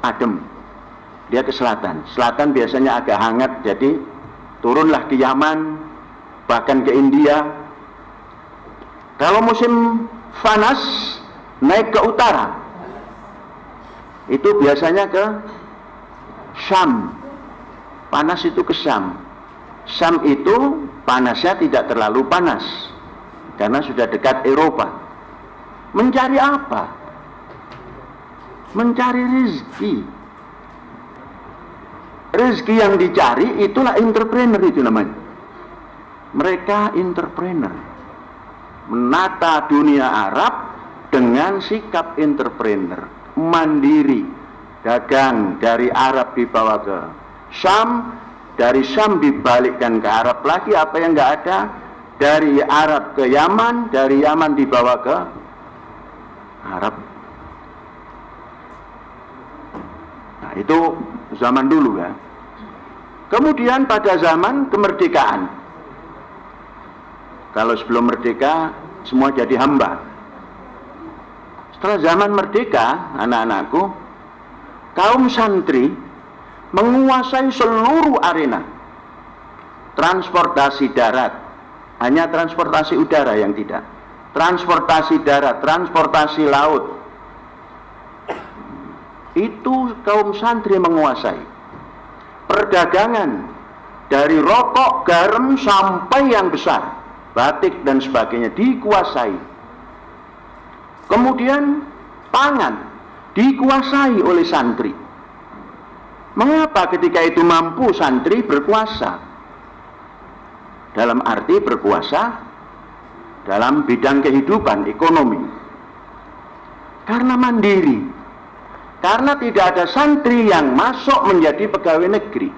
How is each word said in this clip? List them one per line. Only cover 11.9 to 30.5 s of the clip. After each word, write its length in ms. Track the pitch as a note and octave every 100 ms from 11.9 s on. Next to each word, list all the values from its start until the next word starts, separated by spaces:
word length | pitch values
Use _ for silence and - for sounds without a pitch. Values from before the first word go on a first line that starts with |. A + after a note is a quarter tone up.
ke 80 | G#3+ A3+
utara. 480 | A3 A#3 D#3+ G2+ - - - - - - - - - - - - - - - - - -
Itu 280 | C3+ D#3+ C#3
biasanya 480 | C#3 C#3+ E3 F3+ G3
ke 140 | F#3 G#3 G#3+ - - - - - - - - - - - - -
Syam. 440 | F#3+ F3 A#2 - - - - - - - - - - -
Panas 320 | C#3 D3+ F3 E3+
itu 160 | -
ke 100 | -
Syam. 460 | D#3 D3+ A2+ F#2 F2+ - - - - - - -
Syam 360 | - E3 E3 C#3+
itu 600 | C#3 - A3 C#4 D#4 - - -
panasnya 520 | B2+ B2+ A#2 E3+ F#3+
tidak 240 | D#3+ B2+ -
terlalu 360 | A2+ G#2+ A#2 C3+
panas, 400 | F3 F3 A#2+ - - - - - - - - - -
karena 300 | G#2 C3 C#3+
sudah 240 | A#2+ A#2
dekat 320 | G#2+ C3+ B2+ B2+
Eropa. 400 | C#3 D#3+ - G2+ - - - - - - - - - -
Mencari 440 | F#3+ B3 B3+ B3+ C#4
apa? 420 | C4+ C#4+ - - F2 - - - - - - - - - - - - - - - - - -
Mencari 500 | F#3+ A#3+ A#3+ B3 B3
rezeki. 720 | B3 C4 B3 F3 - - G3+ C3+ F2 - - - -